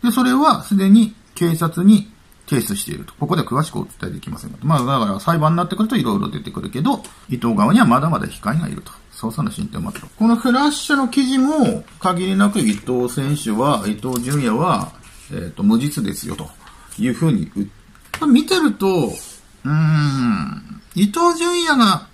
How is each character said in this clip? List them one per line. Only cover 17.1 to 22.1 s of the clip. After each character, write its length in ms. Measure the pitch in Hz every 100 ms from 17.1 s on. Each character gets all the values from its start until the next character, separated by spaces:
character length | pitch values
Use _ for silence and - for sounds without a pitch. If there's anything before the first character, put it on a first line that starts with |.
ふ 140 | 113 160
う 40 |
に 180 | 104 78 - 104 - - - - -
う-、 60 | 294
見 180 | 254 302
て 140 | 370
る 140 | 302
と、 140 | 202 196
う 240 | 180 123 - - - - - 131
ー 20 |
ん、 1120 | 151 160 156 147 135 123 98 69 - - - - -
伊 100 | 202
藤 320 | 339 349 330
純 280 | 339 349 330
也 120 | 277
が 300 | 220 175 -